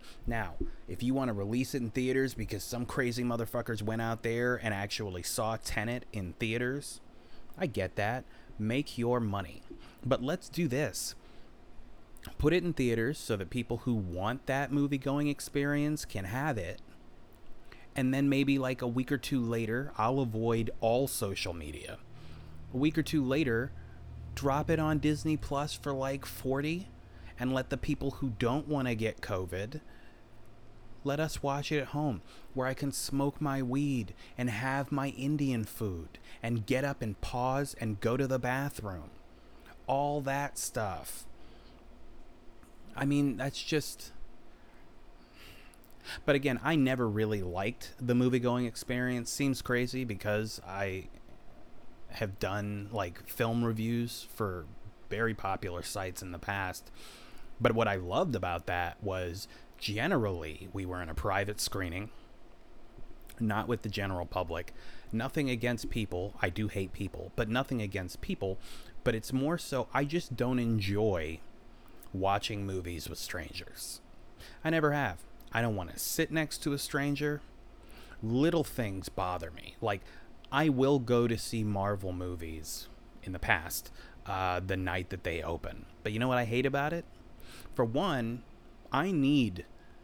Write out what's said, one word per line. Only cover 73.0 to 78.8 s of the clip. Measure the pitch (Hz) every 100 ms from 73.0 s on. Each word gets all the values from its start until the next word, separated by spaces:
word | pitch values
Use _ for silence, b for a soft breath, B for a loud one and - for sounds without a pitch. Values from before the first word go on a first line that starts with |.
| -
with | -
strangers. | - 90 78 - - - - - - - - - B B
I | 160
never | 165 151
have. | 147 127 - - - -
I | 113
don't | 117 101
wanna | 87 -
sit | - - 160
next | 160 151 -
to | 151
a | 143
stranger. | - 143 143 143 147 147 - - - - B B B B
Little | 110 123 160 165
things | - -